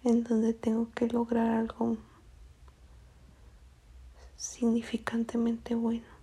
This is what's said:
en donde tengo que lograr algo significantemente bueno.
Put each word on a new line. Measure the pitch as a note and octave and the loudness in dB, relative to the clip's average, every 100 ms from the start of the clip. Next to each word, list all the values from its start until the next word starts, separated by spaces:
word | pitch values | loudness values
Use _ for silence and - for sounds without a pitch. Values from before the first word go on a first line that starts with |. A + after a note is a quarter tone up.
en | B3 A#3 | 4 2
donde | A#3 A3+ A3+ | 4 2 2
tengo | A3+ - A3 A3+ | 0 0 0 -2
que | - A#3 | -2 0
lograr | A#3 A#3 A#3 A3+ A3+ | 0 0 2 2 0
algo | A3+ - A#3 A3+ - - - - - - - - - - - - - - - - - - - - - - - - | -2 -2 -2 -2 -8 -20 -20 -20 -20 -20 -20 -20 -20 -20 -20 -20 -20 -20 -20 -20 -20 -20 -20 -20 -20 -20 -20 -14
significantemente | - - A#3 A#3 A3+ A3+ - A#3 A#3 A#3 A#3 A#3 - | -14 -2 2 2 0 -6 -4 -2 -2 0 0 -2 -2
bueno. | A#3 A#3 A#3 A#3 - | -2 0 -2 -6 -20